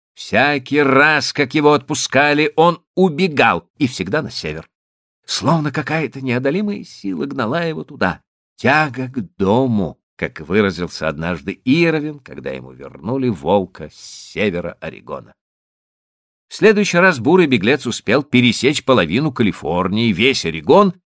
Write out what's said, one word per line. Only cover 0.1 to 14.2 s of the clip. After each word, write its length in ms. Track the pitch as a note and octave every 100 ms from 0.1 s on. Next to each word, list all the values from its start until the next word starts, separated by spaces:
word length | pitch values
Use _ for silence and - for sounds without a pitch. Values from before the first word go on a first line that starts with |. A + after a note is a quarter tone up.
Всякий 680 | - - G2+ C#3 C#3+ B2+ D3
раз, 500 | C#3 C3 D3+ D3+ B2
как 220 | - C3+
его 180 | D#3 D3
отпускали, 800 | D3 - D3 - C3 D3 D3 D#3 -
он 260 | E3+ E3 _
убегал, 760 | - F#3 C#3+ F#3+ C#3+ A#2 F2 - _
и 80 | C3+
всегда 360 | - F#2 D3
на 80 | D3
север. 380 | - - D2+ - _ _ _ _ _
Словно 480 | - - - E3 D3
какая-то 480 | D3 C#3 D#3 C3+ C#3
неодолимая 640 | C3 A#2+ C3+ E3+ G#3 G3+
сила 420 | - - - E3 C#3+
гнала 380 | C3+ A2 D#3+
его 200 | E3+ D#3
туда. 360 | D3+ C#3 F#2 D#2+ _ _ _ _
«Тяга 520 | A#2 D3+ D#3 B2+ B2+
к 280 | C3 F2+ _
дому», 640 | F#2+ A#2 C3+ G#2+ E2 - _ _
как 240 | D#2+ -
выразился 680 | D2 G2+ G2 E2 F2 - D#2+
однажды 520 | D2+ E2 E2+ D2 F2+
Ирвин, 560 | B2+ D#3 E3+ D#3 D3+ D3
когда 300 | - C#2 -
ему 220 | C3+ B1+
вернули 560 | B1+ C#2 - E2+ C3+ B2+
волка 640 | F2+ D2+ G2+ F#2 - D2+
с 60 | -
севера 800 | - -